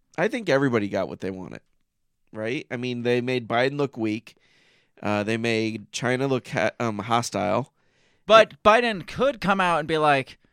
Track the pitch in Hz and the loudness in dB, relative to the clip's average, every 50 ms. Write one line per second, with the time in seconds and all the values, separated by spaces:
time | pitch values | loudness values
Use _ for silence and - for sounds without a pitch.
0 | _ _ _ - 170 220 - 247 220 180 139 139 139 135 120 113 101 98 - 98 | _ _ _ -4 -2 -2 -2 -4 -2 0 2 2 2 2 2 0 0 0 -2 -4
1 | 92 71 85 - - 95 95 92 90 78 55 55 - _ _ _ _ _ _ _ | -4 -4 -6 -8 -8 -8 -8 -8 -12 -14 -14 -16 -18 _ _ _ _ _ _ _
2 | _ _ _ _ _ _ - 110 107 113 127 151 - - 123 123 123 127 123 120 | _ _ _ _ _ _ -12 -8 -6 -6 -6 -6 -8 -8 -8 -6 -6 -6 -6 -2
3 | 117 120 120 123 120 123 127 123 117 104 117 120 127 139 143 143 143 131 - 123 | 0 0 2 2 0 0 -2 -4 -2 -2 0 2 2 0 0 -2 -4 -4 -2 -2
4 | 113 110 107 117 - - - _ _ _ _ _ _ _ _ _ _ _ _ - | -2 -2 -2 -2 -6 -12 -20 _ _ _ _ _ _ _ _ _ _ _ _ -8
5 | - 101 104 104 104 101 113 113 113 117 117 110 110 110 110 110 101 - - - | -4 -2 -2 -2 0 0 -2 -2 0 0 0 0 0 -2 -4 -6 -12 -12 -10 -4
6 | - 120 127 127 135 139 135 123 - - - - 90 - - _ 120 117 107 104 | -2 -2 0 0 0 0 -2 -2 -2 -4 -2 0 0 0 -2 _ -4 -4 -4 -4
7 | 101 113 117 120 123 - - 101 98 95 98 113 131 - _ _ _ _ _ _ | -4 -2 0 0 -2 -2 -4 -2 -2 0 0 0 -2 -4 _ _ _ _ _ _
8 | _ _ _ _ _ - 208 220 214 - - - _ 214 208 247 240 233 220 185 | _ _ _ _ _ 6 6 6 6 6 0 0 _ 4 4 6 4 0 -4 -6
9 | 143 - - - 240 277 190 208 - 175 202 196 190 180 170 156 151 156 160 156 | -8 -12 -4 -2 0 0 0 -2 0 0 2 2 2 2 2 0 0 0 0 2
10 | 151 151 143 135 131 - - _ _ _ | 4 4 4 4 2 -4 -12 _ _ _